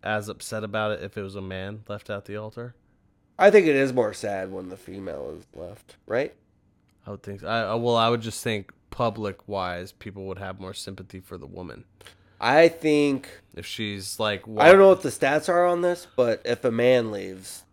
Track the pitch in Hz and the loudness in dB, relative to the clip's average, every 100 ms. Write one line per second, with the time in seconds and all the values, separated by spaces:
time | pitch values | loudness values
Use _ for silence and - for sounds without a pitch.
0 | 101 107 104 - - 110 107 107 107 107 | -2 -4 -4 -12 -10 -8 -6 -4 -2 -4
1 | 98 - 98 98 95 95 95 104 104 104 | -6 -10 -10 -10 -10 -8 -10 -12 -12 -12
2 | - 101 - 104 107 113 123 - _ _ | -8 -10 -8 -12 -12 -14 -16 -16 _ _
3 | _ _ _ - 190 208 165 139 135 127 | _ _ _ 4 8 8 8 4 2 2
4 | 110 98 107 101 95 95 92 92 - 95 | 0 -2 -6 -4 -6 -8 -12 -14 -14 -12
5 | 92 71 71 78 - - 87 107 _ - | -10 -10 -10 -12 -16 -16 -16 -16 _ -20
6 | - 113 143 - _ _ _ _ _ _ | -6 -4 -4 -10 _ _ _ _ _ _
7 | - 101 - 98 92 113 104 113 117 117 | -16 -14 -14 -14 -6 -4 -2 -2 2 4
8 | 117 120 113 - 123 107 98 _ _ - | 4 2 -4 -6 -4 -4 -6 _ _ -4
9 | 117 110 104 92 - 98 90 90 92 - | -2 -2 -8 -8 -8 -6 -4 -6 -10 -14
10 | 110 98 95 92 98 98 95 - - 95 | -16 -12 -12 -10 -10 -12 -12 -12 -12 -14
11 | 92 95 - 90 71 90 90 57 - _ | -14 -18 -16 -16 -14 -14 -14 -14 -20 _
12 | - _ _ _ 113 143 170 165 156 147 | -20 _ _ _ 4 6 6 4 2 4
13 | 147 135 - - _ - - - 107 101 | 4 0 -6 -20 _ -16 -14 -8 -8 -8
14 | 98 - 107 101 110 107 151 196 196 185 | -10 -4 -2 -2 -6 6 8 10 8 8
15 | 147 - 135 151 151 175 175 175 175 175 | 2 -2 0 0 0 2 2 2 0 -2
16 | - - 120 110 - 120 131 113 123 127 | -6 0 0 0 -2 -2 0 2 4 4
17 | 113 104 95 92 92 - - | 2 -6 -8 -12 -16 -18 -20